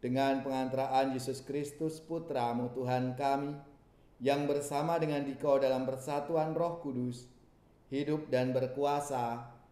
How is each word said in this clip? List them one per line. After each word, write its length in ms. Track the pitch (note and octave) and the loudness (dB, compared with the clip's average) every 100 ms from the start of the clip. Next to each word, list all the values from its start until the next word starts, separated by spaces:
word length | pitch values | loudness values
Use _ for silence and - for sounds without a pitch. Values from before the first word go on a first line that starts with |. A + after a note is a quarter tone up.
Dengan 400 | B2+ C3 C3+ C3+ | 0 2 2 2
pengantaraan 720 | C3+ C3 B2+ C3 C3+ C3 C3+ C3 | 0 -2 0 0 2 2 2 0
Yesus 240 | B2+ B2+ | -4 -6
Kristus, 560 | - C#3+ D3 - D#3+ D#3 | -4 -4 -4 -2 -4 -4
Putramu 800 | - E3 E3 C3+ A#2+ A#2+ B2 C3 | -6 -8 -2 0 2 0 -2 -2
Tuhan 400 | B2 B2+ B2+ B2+ | 0 2 0 0
kami, 400 | C#3 C#3 C#3+ D3 - - - - - - | 2 2 0 -6 -12 -20 -20 -20 -20 -2
yang 240 | B2+ C#3+ | 2 2
bersama 560 | C#3+ C#3+ - C#3+ D#3+ E3+ | 2 0 0 -2 0 2
dengan 240 | D#3 C#3+ | 2 0
Dikau 320 | C#3 C3 D3+ C#3 | -2 -2 4 4
dalam 320 | C3+ C3 C3 | 4 2 0
persatuan 640 | C3 - C#3+ C#3+ E3 D#3 | -4 -4 -4 0 0 2
Roh 240 | D#3+ E3+ E3+ | 0 -2 -2
Kudus, 400 | C#3+ B2 B2 A#2+ - - - - - - - | -6 -4 -4 -6 -14 -20 -20 -20 -20 -20 -6
hidup 400 | C3+ D3 D3+ D3+ | -4 0 -2 2
dan 240 | B2+ B2+ | 2 2
berkuasa 1040 | B2+ B2+ C#3 C#3+ C#3+ C#3+ C3 A#2+ A#2+ B2 - - | 2 0 0 0 0 0 -2 -2 -4 -8 -18 -20